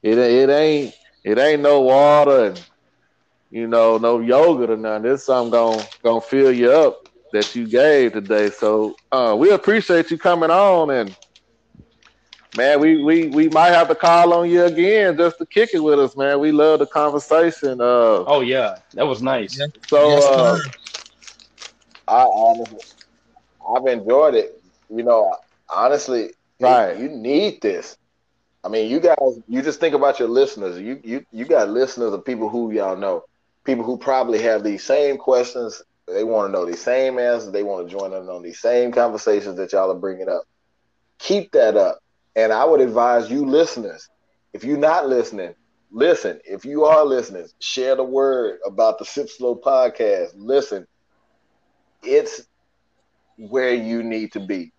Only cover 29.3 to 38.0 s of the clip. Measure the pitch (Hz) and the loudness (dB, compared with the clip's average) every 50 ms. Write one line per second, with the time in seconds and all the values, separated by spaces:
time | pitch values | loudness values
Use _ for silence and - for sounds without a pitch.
29.3 | 123 117 113 - 117 127 135 156 143 - 165 160 143 139 139 139 131 - 123 113 | -2 -4 -12 -8 -8 -6 -4 -6 -6 -2 -2 -2 0 2 0 0 0 0 -2 -2
30.3 | 117 127 139 135 - 110 101 92 90 87 98 113 131 143 _ 110 117 139 - _ | 2 0 0 0 -2 -10 -10 -10 -10 -10 -12 -12 -14 -14 _ -12 -12 -12 -12 _
31.3 | _ 110 120 - 170 139 107 101 107 120 131 131 - 120 120 110 98 98 - 131 | _ -14 -4 -2 0 0 0 0 -2 -2 -2 -2 -4 -6 -6 -6 -6 -6 -8 -10
32.3 | 127 110 113 107 107 120 117 110 107 107 98 95 95 92 101 98 92 85 - _ | -8 -6 -8 -6 -6 -6 -6 -4 -4 -4 -4 -4 -6 -6 -6 -6 -6 -6 -8 _
33.3 | _ _ _ _ _ _ _ - 135 120 113 117 127 104 - 139 131 131 127 120 | _ _ _ _ _ _ _ -6 -4 -4 -4 -8 -8 -8 -4 -2 -2 -2 -2 -2
34.3 | 113 107 113 117 110 107 104 107 101 98 - - 135 143 147 143 139 135 - - | -2 -2 0 0 -2 -2 -2 -6 -8 -8 -4 -2 0 0 0 -2 -2 -4 -2 0
35.3 | 131 123 123 120 - 131 120 110 104 - - _ _ _ _ - 90 98 110 113 | 0 0 0 -2 -6 -10 -10 -10 -12 -16 -20 _ _ _ _ -8 -6 -6 -4 -2
36.3 | 113 107 101 98 98 95 87 85 85 85 - 123 123 131 131 131 127 123 120 120 | -2 -2 -2 -2 -4 -4 -4 -6 -8 -8 -4 -2 -2 0 0 -2 -2 -2 -2 -2
37.3 | 120 117 110 104 95 104 104 101 98 92 87 87 92 98 | -2 -4 -6 -8 -8 -6 -6 -6 -6 -8 -10 -10 -10 -10